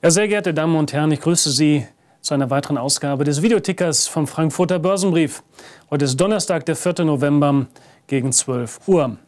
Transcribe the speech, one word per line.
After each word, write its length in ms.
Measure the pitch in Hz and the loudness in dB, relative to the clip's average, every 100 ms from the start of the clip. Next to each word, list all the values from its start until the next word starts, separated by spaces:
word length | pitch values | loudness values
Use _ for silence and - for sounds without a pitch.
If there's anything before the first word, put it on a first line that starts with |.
Ja, 80 | 160 | 4
sehr 180 | 170 214 | 2 2
geehrte 260 | 208 196 | 0 0
Damen 220 | 156 160 160 | -2 0 0
und 160 | 151 | 0
Herren, 180 | 143 156 | 0 0
ich 80 | 151 | 0
grüße 300 | - 170 151 | 0 0 0
Sie 360 | 131 151 147 117 _ _ _ | 2 2 2 -2 _ _ _
zu 140 | - | -4
einer 160 | 143 135 | -2 0
weiteren 280 | 135 - 139 | -2 -2 -4
Ausgabe 460 | 131 - 143 139 | -2 -4 -2 -2
des 180 | 147 143 | 0 0
Videotickers 640 | 208 226 - 180 180 151 - | 2 0 0 -2 0 0 -2
vom 200 | - 147 | -2 -4
Frankfurter 520 | - 160 - 180 180 | 0 -2 0 0 0
Börsenbrief. 640 | 165 196 190 170 156 - - - - - _ | 0 0 2 2 0 -4 -18 -20 -20 -20 _
Heute 140 | 147 | -2
ist 160 | 139 131 | 0 2
Donnerstag, 460 | 185 214 - 170 143 | 2 0 0 -2 -2
der 100 | 156 | -2
vierte 280 | 180 175 | -2 0
November 640 | 165 143 143 147 143 139 127 - - _ _ | 0 2 2 2 4 2 -2 -10 -20 _ _
gegen 260 | 135 127 | -4 0
zwölf 480 | 120 - 123 117 - - | -2 -2 -4 -6 -10 0
Uhr. 300 | 185 135 104 | 2 2 -4